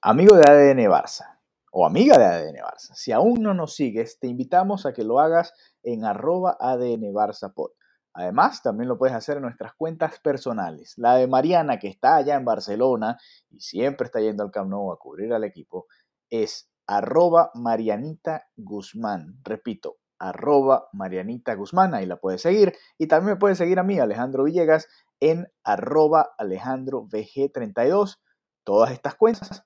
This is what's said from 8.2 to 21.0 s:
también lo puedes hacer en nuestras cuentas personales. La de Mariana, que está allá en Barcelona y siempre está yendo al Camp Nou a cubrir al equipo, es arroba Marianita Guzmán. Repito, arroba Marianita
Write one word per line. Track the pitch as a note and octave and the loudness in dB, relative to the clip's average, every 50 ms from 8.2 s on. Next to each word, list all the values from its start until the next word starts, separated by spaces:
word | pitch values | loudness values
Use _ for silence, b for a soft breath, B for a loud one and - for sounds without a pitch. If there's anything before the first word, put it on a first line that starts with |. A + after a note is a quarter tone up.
| F2 F2+ G2 C3 E3+ F#3+ - - _ | -8 -4 0 0 0 0 0 -4 _
también | B2+ G#2 G#2+ A#2+ | -6 -6 -6 -6
lo | B2+ B2 | -6 -4
puedes | - C3 C3 B2+ | -2 -2 -2 -2
hacer | A2+ - - D3 | -4 -8 -8 -8
en | C#3+ C3+ | -8 -8
nuestras | A#2+ A#2 _ A#2 A2 _ | -12 -12 _ -18 -18 _
cuentas | _ D#3 D#3+ E3 D#3+ E3 D#3 - - | _ -10 -10 -6 -6 -6 -6 -6 -6
personales. | _ D#3 C#3 C3 - C3 A#2 G#2+ F#2 E2+ D#2 D2 - - - | _ -4 -4 -4 -6 -8 -6 -6 -8 -8 -10 -14 -20 -20 -16
La | - A#2+ A#2+ B2 | -2 2 4 4
de | B2+ B2+ | 4 4
Mariana, | B2+ C3+ C3 C3+ E3 F3+ E3+ D#3 C#3+ B2+ | 2 2 0 0 2 0 0 0 0 -4
que | G#2 - | -6 -6
está | G2 F#2+ _ - C3 D#3 | -14 -12 _ 0 2 2
allá | D#3 C#3 C#3 D3 | 2 2 0 -2
en | C#3 B2+ | -2 -2
Barcelona | A#2+ A2 G#2+ G2 - G2+ G#2+ B2 C3 B2 A2+ G#2+ A2 A#2+ b b b b b b b | -2 -4 -4 -4 -8 -4 0 0 0 0 0 -4 -6 -8 b b b b b b b
y | _ _ | _ _
siempre | - - - F#2 A#2 C#3 C3+ - B2 | -20 -12 -6 -4 -4 -4 -4 -6 -10
está | - _ A#2 | -6 _ -4
yendo | G#2+ A2 G#2 G2+ | -2 -2 -4 -4
al | G#2 G2 | -8 -8
Camp | - G#2 F#2+ F#2+ | -6 -8 -8 -6
Nou | G2 G2+ G2+ F#2+ | -8 -8 -8 -8
a | E2+ | -10
cubrir | _ _ C2+ C#2+ D#2 G2+ A2+ A#2+ | _ _ -20 -14 -12 -6 -4 -4
al | A2 A2 | -4 -4
equipo, | G2+ F#2+ E2+ D2 _ - F#2 - _ _ _ _ _ _ _ _ _ | -6 _ -14 -20 _ -14 -16 -16 _ _ _ _ _ _ _ _ _
es | A#2 A2+ G#2+ - - - _ _ _ _ _ | -4 -4 -4 -4 -6 -16 _ _ _ _ _
arroba | - G2+ G#2 - - - E3 F3 F3 E3 E3+ E3+ - - | -4 -4 -4 -2 0 2 2 2 4 4 4 2 2 -2
Marianita | A#2+ A#2+ A#2 A#2 A2 A2+ A2 G#2 G#2+ C3 D3+ D#3+ _ _ E3 D#3+ D3+ - _ _ | -8 -4 -4 -2 -2 -2 -4 -4 -4 -6 -12 -14 _ _ -10 -10 -10 -12 _ _
Guzmán. | - G#2+ F#2+ G#2 G2+ F#2+ - - A2 A2+ G#2+ G2+ F2 D2+ D#2+ F#2+ C3 C3+ | -20 -18 -14 -14 -14 -14 -14 -14 -10 -8 -8 -8 -8 -10 -14 -20 -20 _
Repito, | - A2 G#2+ _ A#2+ G#2+ - - D2 - _ _ _ _ | -12 -12 -10 _ -12 -12 -10 -12 -16 -16 _ _ _ _
arroba | _ F#2+ F#2+ - - - C#3 D3 C#3 C3+ C3+ C3 - - - - | _ -12 -12 -10 -8 -2 2 2 2 4 4 2 0 0 -8 -12
Marianita | G2 | -10